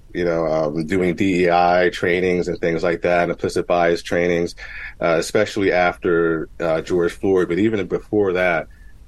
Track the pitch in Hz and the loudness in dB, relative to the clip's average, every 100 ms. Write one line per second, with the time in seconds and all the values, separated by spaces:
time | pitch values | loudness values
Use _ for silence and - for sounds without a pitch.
0 | - 85 87 82 80 78 78 80 78 92 | -8 -4 -2 0 0 0 -2 -2 -2 0
1 | 90 80 98 87 90 87 87 90 90 - | 0 0 0 2 4 4 4 4 2 0
2 | 92 90 92 90 85 82 85 82 87 85 | -2 0 0 0 -2 -2 -2 -2 -2 0
3 | 87 87 85 82 95 90 87 87 85 85 | 0 2 0 -2 -4 -4 0 2 2 0
4 | - 87 87 85 85 - - - - - | -2 -2 0 0 -2 -6 -16 -14 -14 -4
5 | 87 82 - 110 104 110 95 87 90 - | 0 0 0 0 0 0 0 2 2 0
6 | 95 85 82 80 76 - 85 80 80 92 | 0 2 2 0 -4 -6 -2 -2 0 0
7 | 85 - 101 92 85 85 110 110 90 87 | 0 -2 0 2 2 0 0 0 -4 -6
8 | - 107 98 90 90 80 - - - - | -2 0 2 2 2 0 -4 -14 -20 -20